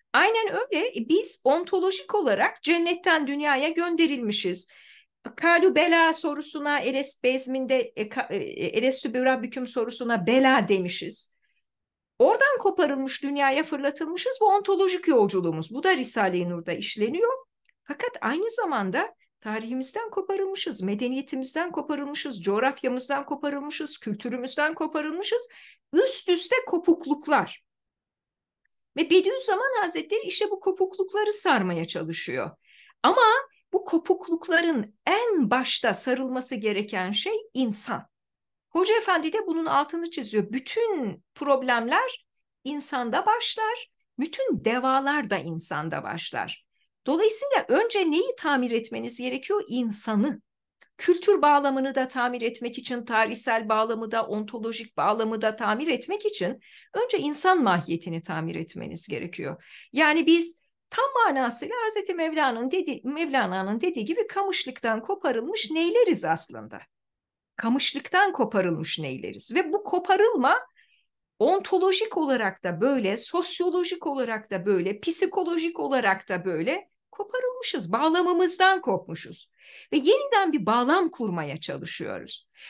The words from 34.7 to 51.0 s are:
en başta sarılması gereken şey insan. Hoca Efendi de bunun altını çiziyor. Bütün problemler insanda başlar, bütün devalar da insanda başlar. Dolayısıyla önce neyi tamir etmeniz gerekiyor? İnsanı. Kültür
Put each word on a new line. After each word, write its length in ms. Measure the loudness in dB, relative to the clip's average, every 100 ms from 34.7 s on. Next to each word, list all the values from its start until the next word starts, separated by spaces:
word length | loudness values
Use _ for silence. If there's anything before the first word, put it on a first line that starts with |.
| 0 -2 _ 0
en 440 | 2 2 2 4
başta 440 | 2 2 0 0
sarılması 600 | 0 0 -2 -2 -2 -2
gereken 580 | -2 -2 -2 -2 -4 -2
şey 240 | -2 -2 -4 -6
insan. 540 | -2 -2 -2 -4 -6 -8 _ _ _ _ _ _
Hoca 260 | 0 2 2
Efendi 360 | 2 0 0
de 140 | -2 -2
bunun 200 | -2 0
altını 440 | 0 0 -4 -6
çiziyor. 420 | -8 -4 -2 -2
Bütün 720 | -4 -4 -2 0 0 -4 -8 _
problemler 920 | -8 0 2 2 0 2 0 0 -4 _ _ _ _
insanda 600 | -10 -6 -4 -4 -2 0 2
başlar, 640 | 2 0 -2 -2 -4 -8 _ _ -6
bütün 460 | -6 -2 -2 0
devalar 640 | 0 0 2 2 2 0 0
da 80 | -4
insanda 640 | -4 -6 -4 -4 -4 -6
başlar. 640 | -6 -8 -6 -4 -6 -8 _ _ _ _ -2
Dolayısıyla 580 | 2 4 2 2 0 4
önce 420 | 2 4 2 2
neyi 260 | 2 0 -2
tamir 320 | 0 0 2
etmeniz 500 | -2 -4 -8 -6 -4
gerekiyor? 420 | -4 -6 -2 -2 -2
İnsanı. 760 | -2 -2 -2 -2 2 2 0 _ _ _ _ _
Kültür 460 | -8